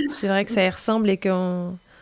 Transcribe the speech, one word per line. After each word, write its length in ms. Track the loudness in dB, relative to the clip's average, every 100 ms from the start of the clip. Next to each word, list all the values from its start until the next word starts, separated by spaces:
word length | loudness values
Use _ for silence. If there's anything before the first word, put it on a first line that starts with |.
| 2
c'est 180 | -2 0
vrai 160 | 0
que 80 | 0
ça 120 | 2 2
y 40 |
ressemble 380 | 0 0 2 2
et 80 | 2
qu'on, 600 | 0 0 0 -2 -6 -10 _ -20